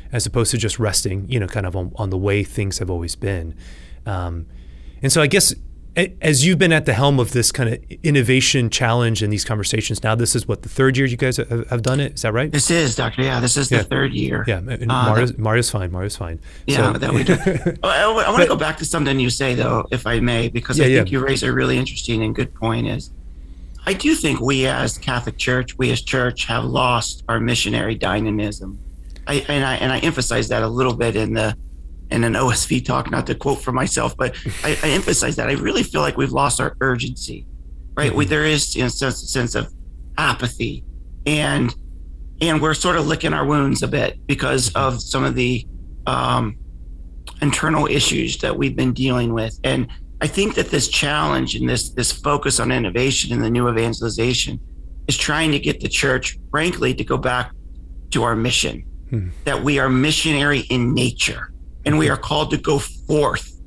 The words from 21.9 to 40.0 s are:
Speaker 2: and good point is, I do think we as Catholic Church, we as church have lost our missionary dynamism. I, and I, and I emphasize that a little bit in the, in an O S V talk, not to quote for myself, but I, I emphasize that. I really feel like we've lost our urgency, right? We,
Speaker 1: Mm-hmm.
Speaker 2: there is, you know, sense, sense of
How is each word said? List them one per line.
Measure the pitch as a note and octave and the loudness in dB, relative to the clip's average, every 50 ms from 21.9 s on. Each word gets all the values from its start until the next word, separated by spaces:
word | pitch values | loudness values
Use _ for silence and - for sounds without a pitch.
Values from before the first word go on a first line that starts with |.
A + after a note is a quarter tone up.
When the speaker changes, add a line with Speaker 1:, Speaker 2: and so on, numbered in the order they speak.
| A#2+ A#2 - - A#2 A2 A2 | -4 -6 -4 -2 -2 0 0
Speaker 2:
and | A2 A2 | 0 0
good | G#2+ G#2 - - | -2 -4 -4 -4
point | - A2 A2+ A2+ A#2 A#2 G#2+ | -4 -2 0 0 0 0 -2
is, | - - - - - - - - - - - - - - - - - - - | -4 -4 -6 -10 -12 -14 -14 -14 -14 -14 -16 -16 -16 -16 -16 -16 -16 -6 -4
I | - G3 | -4 -2
do | - - D4 D#4+ | 0 2 2 2
think | - - D3+ C3 - | 2 2 0 0 0
we | A2+ C3 C#3 C3 C3 | 0 2 2 2 2
as | C3 C3 B2 C3 A#2+ - | 2 2 0 0 -2 -4
Catholic | - - C#3 B2+ B2 A#2+ A2+ - | -4 -4 -2 -2 -2 -2 -4 -4
Church, | - - B2+ B2+ B2+ B2 - - | -2 0 0 0 0 0 -2 -2
we | - C3 A#2+ A#2+ | -2 0 0 0
as | A#2 | 0
church | - - - C3 B2 B2 B2 - A#2+ | -2 -2 0 0 0 0 -2 -2 -4
have | - A#2 A#2 A#2 | -2 -2 -2 -2
lost | B2+ B2+ B2+ B2+ B2 B2 A#2 - - - - - - | 0 0 2 2 2 2 2 0 -2 -6 -8 -4 -2
our | A#2 A2+ | -2 0
missionary | A2 B2 A#2+ A2+ - G#2+ A2 A#2 - G#2+ A2+ | 2 0 0 0 0 0 0 0 0 -2 -2
dynamism. | - - F#2+ F#2+ G#2+ A2+ G#2+ G#2 G#2 G#2 G#2 G2+ - F#2+ F#2+ G2 - - - - - - - - - - | -2 0 0 0 0 0 0 0 0 -2 -2 -4 -6 -10 -10 -10 -12 -12 -14 -14 -14 -14 -14 -14 -10 -6
I, | - C#3+ C#3 - | -2 -2 -2 0
and | - D3 C#3+ C3+ | 0 0 0 0
I, | C3 C3 | 0 0
and | - G#2+ C3 C3 | 0 0 0 0
I | - | 0
emphasize | - E3 - C3+ B2 - A#2 A#2 A2+ A2 | 0 0 0 2 2 2 2 2 0 0
that | A#2+ A2+ A2+ | 0 0 0
a | A2+ | 0
little | A#2 B2 C3 B2+ A#2 | 0 0 2 2 2
bit | B2 A#2+ A#2 - | 0 0 0 0
in | G#2+ A2 G#2 A2 | 0 0 0 0
the, | A2+ A2 G#2+ G2+ - - - - - - - - - - - | 0 0 0 -2 -4 -8 -12 -14 -14 -14 -14 -14 -14 -8 -4
in | - A#2+ A#2 | 0 0 2
an | A#2 G2+ | 2 2
O | A2 C3 B2 | 2 2 2
S | A#2 - - | 2 2 0
V | - C3+ B2+ | 0 0 0
talk, | A#2+ B2+ B2 C3 B2+ B2+ | 0 0 0 -2 -2 -2
not | - C3 B2+ | -2 -2 -2
to | - C3 | -2 -4
quote | - - C#3 C#3 C3 | -2 -2 -2 -2 -2
for | - C3 B2 | -2 -2 0
myself, | B2+ B2+ - - B2+ A#2 B2 - | 0 0 0 0 0 -2 -2 -2
but | - C3 B2 - - - B2 - - - | -2 -2 -2 -2 -4 -6 -8 -6 -2 -2
I, | D3+ D#3+ - - | -2 0 0 2
I | D#3 | 2
emphasize | C#3 - - - E3 - - - - | 2 2 2 2 2 2 0 0 -2
that. | - A#2 - | -2 0 0
I | C#3+ | -2
really | - - - - A#3+ G#3+ | 0 0 0 0 0 0
feel | - - D#3 | 0 0 0
like | D3 C#3+ - | 0 0 0
we've | - C#3 C3 B2+ | 0 0 0 2
lost | C#3 C#3 C#3 B2+ - B2+ | 2 2 2 2 0 0
our | C#3 - - | -2 -2 0
urgency, | - C3 B2+ A#2 B2 D#3+ B2+ - - - - - - - - - - - - - - - - | 0 0 0 0 -2 -4 -6 -8 -8 -10 -10 -10 -12 -14 -14 -14 -14 -14 -14 -14 -14 -8 -2
right? | C#3 D3+ C3 - | 0 0 2 2
We, | C#3 D3+ | 2 2
Speaker 1:
Mm-hmm. | F#2 | 2
Speaker 2:
there | D#3 D3 D3+ | 2 2 4
is, | D#3 D#3 C#3+ - - - | 4 2 2 0 0 -2
you | - B2+ | 0 -2
know, | A#2+ | -2
sense, | - - C#3 C3 - - - - | 0 0 -2 -2 -2 -2 -6 -4
sense | - C3+ A#2+ - - | -2 -2 -2 0 -2
of | - - - - - - - - - | -2 -4 -4 -8 -12 -16 -16 -14 -14